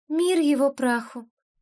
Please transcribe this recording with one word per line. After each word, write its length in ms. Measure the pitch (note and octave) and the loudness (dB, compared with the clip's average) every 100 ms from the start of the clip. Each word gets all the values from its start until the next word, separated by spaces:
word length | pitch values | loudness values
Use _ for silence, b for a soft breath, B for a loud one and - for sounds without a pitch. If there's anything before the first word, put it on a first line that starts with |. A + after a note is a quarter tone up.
| _ | _
«Мир 320 | D#4 F4 F#4 | -2 0 2
его 320 | D4 C#4+ C#4 | 2 2 0
праху», 580 | C#4 B3+ A#3+ A#3 A#3+ A#3 _ _ _ | 0 -2 -2 -4 -14 -18 _ _ _